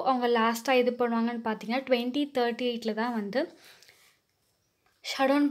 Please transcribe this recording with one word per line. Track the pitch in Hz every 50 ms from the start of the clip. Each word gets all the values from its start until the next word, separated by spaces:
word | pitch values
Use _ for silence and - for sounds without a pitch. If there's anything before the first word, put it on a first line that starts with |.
| - -
அவங்க | 262 247 247 240 240 226
லாஸ்ட்டாக | 220 226 233 226 - 277 262 254 240
இது | 247 240 247 247
பண்ணுவாங்கன்னு | 240 233 233 226 233 240 233 233 226
பார்த்தீங்கன்னா, | 214 214 214 208 240 262 262 247
twenty | 254 240 233 247 247 294 294 285 - 254
thirty-eight-ல | 240 233 233 233 254 247 240 233 233 220 214 214 226
தான் | 247 240 226
வந்து | 208 202 202 247 320 359 - - - - - - - _ - _ _ _ _ _ _ _ _ _ _ _ _ _ _ _ _ _ _ _ _ _ - -
ஷட் | - - 269 262
டவுன் | 277 294 285 285